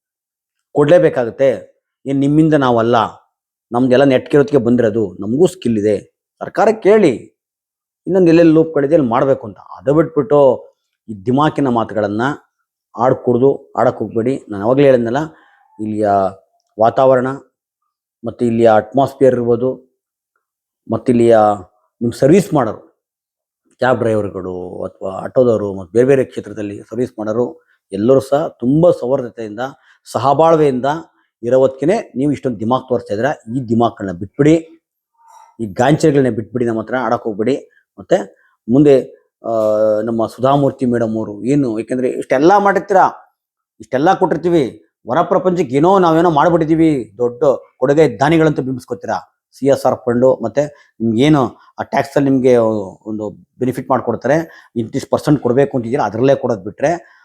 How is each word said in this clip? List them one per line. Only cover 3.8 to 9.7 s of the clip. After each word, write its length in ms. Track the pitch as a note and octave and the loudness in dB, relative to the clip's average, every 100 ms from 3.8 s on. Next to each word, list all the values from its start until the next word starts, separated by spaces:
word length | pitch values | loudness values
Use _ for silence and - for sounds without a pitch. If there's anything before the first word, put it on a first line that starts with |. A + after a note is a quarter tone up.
| C3 B2 | 2 4
ನೆಟ್ಕಿರೋದಕ್ಕೆ 520 | C#3 B2+ B2 D3 C3 C#3+ | 4 2 2 0 2 0
ಬಂದಿರೋದು, 600 | A2 A#2+ A2+ A2+ G2+ G2+ | 2 2 0 0 -2 -2
ನಮಗೂ 260 | G#2 B2+ F3+ | -2 0 -2
ಸ್ಕಿಲ್ 320 | - A#2+ A2 | -2 -4 -2
ಇದೆ. 200 | G#2 G2+ - _ _ - | 0 -2 -4 _ _ -14
ಸರ್ಕಾರ 280 | - - G#3+ G#3+ | -10 0 0 2
ಕೇಳಿ 540 | F3+ G#3+ F3 G#2 - _ _ _ _ _ _ _ - | 2 4 4 0 -8 _ _ _ _ _ _ _ -4
ಇನ್ನೊಂದು 220 | F#3+ E3+ | 2 4
ಎಲ್ಲೆಲ್ಲಿ 240 | E3 E3+ | 6 6
ಲೂಪ್ಗಳಿದೆ 420 | D#3 D#3+ D3 C#3 | 4 2 0 0
ಅಲ್ಲಿ 140 | E3 B2+ | 0 2
ಮಾಡ್ಬೇಕು 380 | A#2+ C#3 C3 A2 | 0 0 -2 -4
ಅಂತ. 120 | F#2 | -18
ಅದು 360 | - | -20